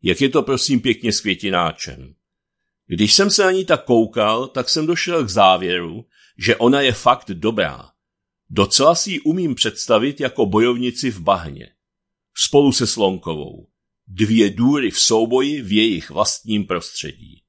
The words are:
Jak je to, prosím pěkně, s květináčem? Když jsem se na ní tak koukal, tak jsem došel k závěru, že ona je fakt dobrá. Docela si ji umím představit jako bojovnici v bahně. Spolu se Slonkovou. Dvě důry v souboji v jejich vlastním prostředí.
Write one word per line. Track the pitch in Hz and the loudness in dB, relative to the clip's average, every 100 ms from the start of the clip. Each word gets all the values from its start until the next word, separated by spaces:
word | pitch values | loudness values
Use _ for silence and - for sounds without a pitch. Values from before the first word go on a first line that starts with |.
Jak | 90 87 | 0 0
je | 135 | 2
to, | 147 | 2
prosím | 127 131 - 127 | 0 -2 0 0
pěkně, | 127 110 117 | 0 -2 -2
s | 98 | -2
květináčem? | 107 90 98 90 85 - - 64 65 _ _ _ _ _ _ _ _ | -4 -4 -2 -2 -2 -6 -14 -16 -20 _ _ _ _ _ _ _ _
Když | 85 107 | -2 2
jsem | - 302 | 4 2
se | 247 | 2
na | 190 | 2
ní | 185 | 0
tak | 175 156 | 0 -2
koukal, | - 117 110 117 107 113 131 | 4 2 2 0 0 0 -4
tak | 131 123 | -6 -4
jsem | 160 156 | -2 -2
došel | 170 - 170 | -2 -2 -2
k | 117 | -2
závěru, | 92 95 92 90 90 85 95 - _ _ - | 4 4 4 0 -4 -6 -12 -18 _ _ -6
že | - 117 | -2 2
ona | 117 139 | 4 4
je | 135 | 2
fakt | 117 120 - - | 2 0 0 -4
dobrá. | 87 107 107 80 64 - _ _ _ _ _ _ | -4 -2 -2 -4 -6 -20 _ _ _ _ _ _
Docela | 107 98 - 143 | -2 0 4 4
si | 170 202 | 2 -4
ji | 180 | -4
umím | 151 175 170 | -2 -2 -2
představit | 123 110 - - 110 131 143 | -2 -4 -4 0 2 2 -2
jako | 131 - 104 | -6 -2 0
bojovnici | 104 120 120 123 117 131 | 2 2 0 -4 -4 -6
v | 98 | -4
bahně. | 82 95 82 - - _ _ _ _ _ _ | -2 -2 -4 -16 -20 _ _ _ _ _ _
Spolu | - - 143 143 | -6 2 4 4
se | 127 120 | 2 -2
Slonkovou. | 113 98 92 85 78 71 - - _ _ _ _ | 0 0 0 -8 -10 -12 -18 -20 _ _ _ _
Dvě | 92 107 110 101 | -2 2 4 2
důry | 104 123 147 117 | 2 0 2 -2
v | - | -2
souboji | - 110 113 127 139 147 | 0 2 2 0 0 -4
v | 104 | -2
jejich | 104 110 87 - | 2 2 0 -6
vlastním | 76 104 - - 107 98 | -2 -2 -4 -4 -4 -4
prostředí. | 87 - - 76 - - - | -6 -6 -12 -12 -16 -20 -20